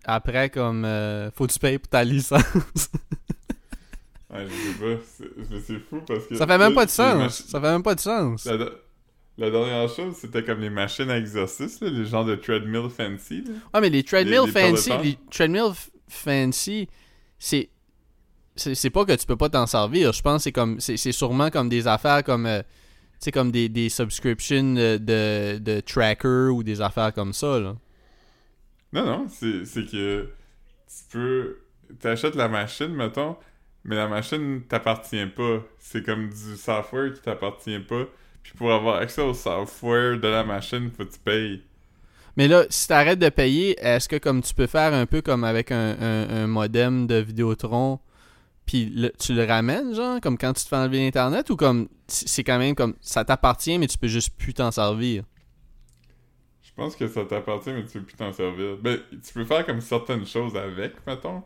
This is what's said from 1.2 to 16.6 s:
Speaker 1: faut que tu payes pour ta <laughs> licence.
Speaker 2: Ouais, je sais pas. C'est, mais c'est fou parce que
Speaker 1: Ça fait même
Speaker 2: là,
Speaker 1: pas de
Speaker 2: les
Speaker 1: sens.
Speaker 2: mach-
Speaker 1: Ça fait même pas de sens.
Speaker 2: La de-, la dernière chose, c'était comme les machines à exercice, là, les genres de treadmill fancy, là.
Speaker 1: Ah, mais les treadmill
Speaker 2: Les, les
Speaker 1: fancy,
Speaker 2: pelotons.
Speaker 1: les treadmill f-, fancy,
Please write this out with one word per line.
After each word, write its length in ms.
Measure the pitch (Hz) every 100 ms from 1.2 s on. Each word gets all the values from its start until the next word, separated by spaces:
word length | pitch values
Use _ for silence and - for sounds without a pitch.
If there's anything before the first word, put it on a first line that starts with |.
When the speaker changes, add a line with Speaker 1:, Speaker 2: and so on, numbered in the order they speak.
| 107
Speaker 1:
faut 160 | - 127
que 60 |
tu 60 | -
payes 200 | 139 139
pour 100 | -
ta 160 | 127
<laughs> 0 |
licence. 840 | 120 143 127 143 - 185 - - - - - - - - - - _ - - - - - -
Speaker 2:
Ouais, 160 | 98 98
je 40 |
sais 280 | - 101 98
pas. 240 | 110 117 - -
C'est, 340 | - - 107
mais 100 | 104
c'est 180 | 107 107
fou 220 | - 151 160
parce 200 | 110 -
que 80 |
Speaker 1:
Ça 120 | 117 156
fait 120 | 185
même 120 | 214
Speaker 2:
là, 40 |
Speaker 1:
pas 100 | 269
de 60 | 220
Speaker 2:
les 40 |
Speaker 1:
sens. 220 | - 254 185
Speaker 2:
mach- 140 | 120 - -
Speaker 1:
Ça 120 | 143
fait 100 | 151
même 100 | 170
pas 120 | 208
de 60 | 185
sens. 440 | 202 226 127 110
Speaker 2:
La 120 | 120 110
de-, 240 | 120 - _ _ _ _ _ -
la 120 | 110
dernière 380 | 113 123 120 120
chose, 280 | 117 180 175
c'était 260 | 113 117
comme 160 | 113 110
les 100 | 107
machines 400 | 101 101 - 131
à 80 | 120
exercice, 640 | 107 104 92 - 143 -
là, 80 | 208
les 140 | 127 107
genres 180 | 113
de 100 | 113 101
treadmill 520 | - 110 107 113 120
fancy, 520 | 120 107 98 - -
là. 100 | 247 220 -
Speaker 1:
Ah, 80 | 208
mais 80 | 196
les 120 | 139
treadmill 380 | - 190 190 247
Speaker 2:
Les, 60 | -
les 60 |
Speaker 1:
fancy, 360 | 202 185 170 -
Speaker 2:
pelotons. 120 | 123
Speaker 1:
les 140 | 147 135 -
treadmill 320 | - 165 190 226
f-, 160 | 175 - _ -
fancy, 800 | - 151 139 131 127